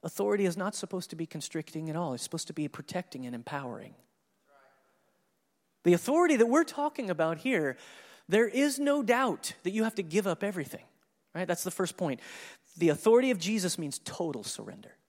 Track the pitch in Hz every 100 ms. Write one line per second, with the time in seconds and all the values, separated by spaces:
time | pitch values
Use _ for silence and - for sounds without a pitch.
0 | 185 - 202 202 196 165 190 - 190 185
1 | - 160 165 160 - 165 151 160 160 156
2 | 170 123 - 160 - 156 147 - - 185
3 | 180 127 127 120 120 143 135 117 - -
4 | _ _ _ _ _ 139 135 _ _ _
5 | _ _ _ _ _ _ _ _ 175 175
6 | - 302 349 269 233 277 339 - 294 294
7 | 220 160 160 160 247 233 147 127 - -
8 | - - - 196 233 240 285 277 285 294
9 | 226 240 262 170 - - 180 208 220 214
10 | 170 175 196 165 202 180 143 - - _
11 | _ _ _ 160 180 170 185 - 180 -
12 | 170 123 - - - - _ - 170 147
13 | 220 233 262 220 165 220 180 - 151 -
14 | - - 170 123 101 - 104 98 - -